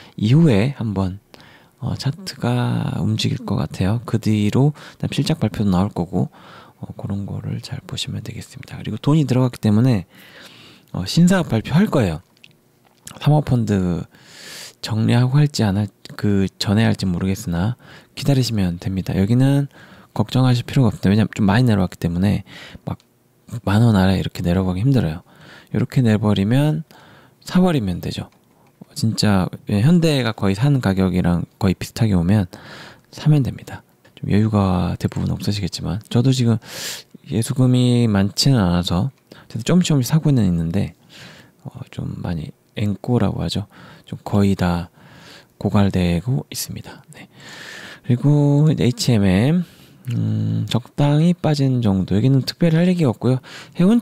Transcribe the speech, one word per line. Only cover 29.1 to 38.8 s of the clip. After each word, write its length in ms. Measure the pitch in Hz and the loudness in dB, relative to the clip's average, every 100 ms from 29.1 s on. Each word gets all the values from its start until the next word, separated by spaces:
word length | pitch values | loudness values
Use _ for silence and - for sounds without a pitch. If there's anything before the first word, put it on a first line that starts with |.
| 104 107 98 90 - - | 0 0 2 0 -6 -4
현대가 640 | 104 123 175 165 143 113 | 0 4 4 4 0 -2
거의 220 | 107 98 | -2 -2
사는 260 | 98 139 139 | 0 2 2
가격이랑 640 | 104 95 95 90 87 87 - - | 2 2 2 2 2 0 -2 -2
거의 160 | 98 | -2
비슷하게 400 | 87 - - 113 | -2 -4 -2 2
오면 320 | 92 85 107 92 - - - - - _ | 2 4 2 0 -6 -20 -20 -20 -20 _
사면 320 | - 151 151 | -4 2 2
됩니다. 400 | 127 - - - _ _ _ | 2 -6 -12 -18 _ _ _
좀 160 | - - | -10 -2
여유가 680 | 101 107 107 95 90 90 92 | 2 2 2 2 2 0 -2
대부분 320 | - - 92 | -4 -4 -4
없으시겠지만 720 | 87 - 104 92 - 82 90 - | -4 -4 -4 -4 -6 -6 -8 -4
저도 240 | 120 127 | 0 2
지금 240 | 131 117 113 - - - - - - - | 2 2 0 -4 -14 -12 -12 -16 -20 -8
예수금이 760 | 104 117 131 127 127 123 120 117 | -4 -2 0 2 4 2 2 2
많지는 500 | 101 98 - 143 131 | 2 0 0 2 4
않아서 520 | 90 87 | 4 2